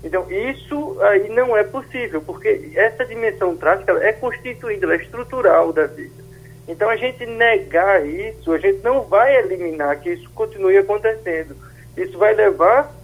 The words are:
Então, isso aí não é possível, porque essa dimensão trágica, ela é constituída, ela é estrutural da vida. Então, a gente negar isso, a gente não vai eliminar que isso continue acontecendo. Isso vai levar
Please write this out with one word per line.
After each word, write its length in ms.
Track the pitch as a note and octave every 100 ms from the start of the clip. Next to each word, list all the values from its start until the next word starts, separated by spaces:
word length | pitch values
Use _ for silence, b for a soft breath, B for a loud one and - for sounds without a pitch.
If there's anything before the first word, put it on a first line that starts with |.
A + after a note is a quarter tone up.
Então, 220 | E3 F#3 F#3
isso 640 | F#3+ A#3+ C4+ - D4 D4+ -
aí 280 | G3+ G3+ G#3
não 260 | A3+ B3+ G#3+
é 80 |
possível, 580 | G3+ - - B3+ A#3+ D#3+
porque 500 | - - A3 G#3+ D3+
essa 320 | D#3 A3 A3+ B3
dimensão 500 | A3+ A3+ - F#3 E3+
trágica, 360 | D#3 E3+ -
ela 120 | E3+
é 80 | G#3
constituída, 760 | A3 B3+ - B3+ A#3+ A#3+ G#3 F3+
ela 80 | E3
é 20 |
estrutural 720 | - A3+ A#3+ B3+ G3+ E3 E3
da 140 | D#3 D3+
vida. 380 | - - - - B B B -
Então, 220 | E3 G#3+
a 60 | A3+
gente 280 | B3 B3 A#3+
negar 760 | A3+ A#3 G#3+ G3 E3+ F#3+ G3
isso, 480 | D3 E3 A3 G#3+ E3
a 60 | E3
gente 220 | F#3 G3
não 200 | A#3 C4+
vai 340 | G#3+ G3+ B3 C4+
eliminar 600 | F#3+ F#3 E3+ D#3+ C#3+ D3
que 100 | E3+
isso 180 | F3 -
continue 440 | - A3 G3+ F#3+ G3
acontecendo. 800 | G3 G#3 A3 A3 F#3+ E3 D#3+ - B B B -
Isso 220 | F3+ E3+
vai 160 | G#3
levar 580 | G#3+ G#3 D3+ E3+ A#3+ D4+ -